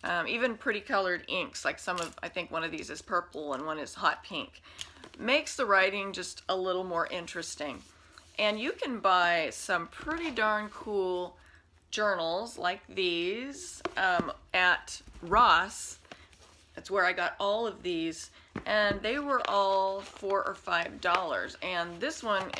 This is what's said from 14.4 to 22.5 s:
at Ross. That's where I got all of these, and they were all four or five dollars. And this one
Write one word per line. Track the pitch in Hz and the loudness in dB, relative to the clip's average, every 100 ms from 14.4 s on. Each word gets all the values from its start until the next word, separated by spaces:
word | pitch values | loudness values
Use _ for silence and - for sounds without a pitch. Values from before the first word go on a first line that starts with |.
| - | -2
at | 185 180 - - - - - | 4 4 4 0 -14 -14 -10
Ross. | 170 214 233 165 190 - - - - - - - - - - | 4 8 8 8 4 -4 -12 -12 -18 -20 -20 -20 -20 -20 -20
That's | - - | -14 0
where | 196 180 | 4 4
I | |
got | 180 175 - | 4 0 0
all | 202 214 226 | 0 2 0
of | - | -4
these, | 180 170 165 156 - - - - | -4 -2 -2 -6 -12 -18 -12 -8
and | - 214 208 202 | 0 2 4 2
they | 214 285 | 0 -2
were | 285 262 - | 0 0 2
all | 202 196 196 190 196 | 2 4 4 2 -2
four | - - 196 196 - | -8 -8 0 0 0
or | |
five | 190 - 170 - - | -6 -2 -2 -2 -2
dollars. | 185 175 170 104 98 - | 0 2 0 -2 -4 -6
And | 185 175 170 170 | -6 -4 -4 -4
this | 269 311 | -6 -4
one | 226 196 190 | 0 0 -2